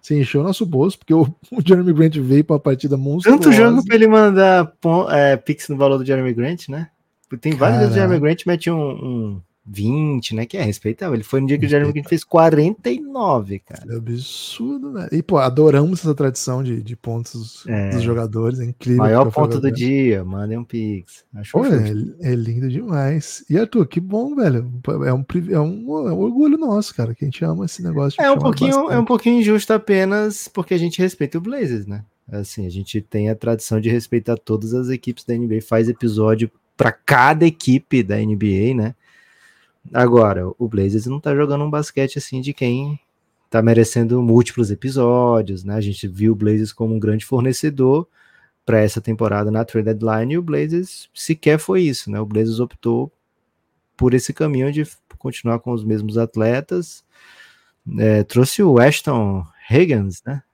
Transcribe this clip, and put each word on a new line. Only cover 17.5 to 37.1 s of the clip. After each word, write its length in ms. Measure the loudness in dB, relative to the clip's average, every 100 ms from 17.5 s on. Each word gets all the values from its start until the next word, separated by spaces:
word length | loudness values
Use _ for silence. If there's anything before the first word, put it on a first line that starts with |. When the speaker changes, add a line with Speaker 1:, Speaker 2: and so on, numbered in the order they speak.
| -18
Speaker 2:
É. 240 | -8 -6 -2
Speaker 1:
dos 140 | -2
jogadores. 560 | -2 -4 -4 -4 -4 -4
É 60 |
incrível 340 | -8 -8 0 4
Speaker 2:
Maior 200 | 6 6
Speaker 1:
que 60 | 4
o 20 |
Café 100 | 2
Speaker 2:
ponto 140 | 0
do 60 | 2
Speaker 1:
Belgrado 140 | -2 0
Speaker 2:
dia, 400 | 0 2 2 0
mandem 340 | -4 -8 -6 -8
um 40 |
Pix. 600 | -8 -8 -6 -8 -12 -20 _
Acho 200 | -18 -4
Speaker 1:
Pô, 100 | -2
Speaker 2:
justo. 520 | 2 0 0 -4 -8 -8
Speaker 1:
é, 120 | -4
é 20 |
lindo 340 | -2 -2 -4 -4
demais. 720 | -6 -4 -4 -2 -4 -6 -18 -2
E, 80 | -2
Arthur, 300 | 0 0 0
que 120 | -2
bom, 340 | -4 -4 -4
velho. 360 | -2 0 0 -4 -8 -6 -4 -2
É 40 |
um 100 | -2
privi-, 300 | -2 -6 -2
é 40 | -2
um, 480 | -2 -6 -8 -6 -4
é 60 |
um 60 | -2
orgulho 360 | -2 2 2 2
nosso, 360 | 0 -2 -4
cara, 220 | -6 -6
que 80 | -4
a 20 | -6
gente 160 | -4
ama 220 | -4 -4
esse 160 | -6 -8
negócio 380 | -6 -2 -2 0
de 40 |
Speaker 2:
É 60 | 0
um 40 |
Speaker 1:
chamar 60 | 2
Speaker 2:
pouquinho, 320 | 0 0 0
Speaker 1:
basquete. 180 | 0 0
Speaker 2:
é 60 | -2
um 60 |
pouquinho 340 | 0 0 2 2
injusto 340 | 4 2 2
apenas 720 | -2 2 0 2 0 -2 -6 -10
porque 260 | -8 -2
a 20 | -2
gente 220 | -2 -2
respeita 400 | -2 -2 -6 -4
o 20 |
Blazers, 460 | -8 -6 -4 -4 -8
né? 160 | -12 -14 _ -12
Assim, 360 | -10 -10 -10 -8
a 20 |
gente 320 | -8 -8 -8
tem 280 | -6 -4 -2
a 60 |
tradição 460 | -2 -2 -4 -2 -2
de 80 | 0
respeitar 480 | -2 -2 -4 -2 -6
todas 340 | -2 -4 -2
as 140 | -6 -4
equipes 340 | -6 -8 -10
da 100 | -6
N 140 | -6 -2
B 100 | -4
A, 40 |
faz 260 | 0 0 0
episódio 600 | -2 -2 2 2 2 -2 _ _
pra 160 | 0 0
cada 540 | 0 2